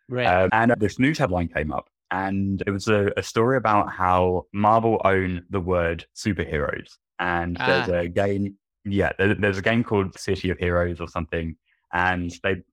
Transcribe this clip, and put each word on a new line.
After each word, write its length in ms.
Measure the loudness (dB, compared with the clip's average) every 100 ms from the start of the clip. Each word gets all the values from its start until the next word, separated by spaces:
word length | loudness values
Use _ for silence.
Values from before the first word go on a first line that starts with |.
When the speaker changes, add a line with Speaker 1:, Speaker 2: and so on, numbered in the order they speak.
| -10
Speaker 1:
Right. 160 | -2 2
Speaker 2:
Um, 240 | 4 4
and 200 | 4 2 2
this 180 | 0 0
news 180 | 0 2
headline 320 | 0 0 -2
came 240 | -4 -4
up, 160 | -6 -10 _ _
and 520 | -4 -2 -2 -2 -2 -2
it 60 |
was 160 | -4 0
a, 240 | 2 2 -2
a 60 |
story 340 | -4 0 2 2
about 340 | 4 2 0
how 540 | 0 2 4 2 0 -4
Marvel 480 | 2 4 4 4 2
own 400 | 2 2 0 -4 -4
the 100 | -4
word 460 | 0 0 0 -2 -10 -6
superheroes. 760 | -4 -2 -2 -2 -2 -4 -12 _ _ -6
And 380 | -2 0 -2 -2
there's 320 | 0 0 0
Speaker 1:
Ah. 40 | -2
Speaker 2:
a 80 | -2
game, 480 | -2 0 0 -4 -6 _ _ -4
yeah, 260 | 0 0 2
there, 160 | 0 2
there's 220 | 0 0
a 40 |
game 220 | 0 0
called 340 | 0 0 -2 -6
City 320 | -6 -4 -4
of 80 | -2
Heroes 420 | 0 0 -2 -4
or 80 | -8
something, 480 | -8 -6 -6 -6 -10 _ _ _
and 400 | 0 0 0 -6 -4
they 200 | -4 -4 -8